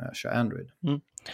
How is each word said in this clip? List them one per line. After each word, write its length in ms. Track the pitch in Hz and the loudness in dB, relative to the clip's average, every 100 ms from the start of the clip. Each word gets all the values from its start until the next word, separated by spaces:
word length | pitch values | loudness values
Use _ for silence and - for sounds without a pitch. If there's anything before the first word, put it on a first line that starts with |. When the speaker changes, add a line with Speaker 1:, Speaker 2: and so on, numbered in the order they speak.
| - | -4
Speaker 1:
jag 100 | - | -4
kör 140 | - | 0
Android. 400 | - 117 - - _ | 2 2 0 -8 _
Speaker 2:
Mm. 160 | 139 143 - - - | 2 2 0 -14 -12